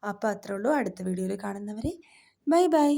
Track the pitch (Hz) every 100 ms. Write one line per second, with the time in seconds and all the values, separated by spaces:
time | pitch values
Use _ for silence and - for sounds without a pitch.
0 | 208 101 226 196 - 196 220 302 202 -
1 | 185 185 185 196 202 196 208 214 262 349
2 | _ _ _ _ - 330 359 311 294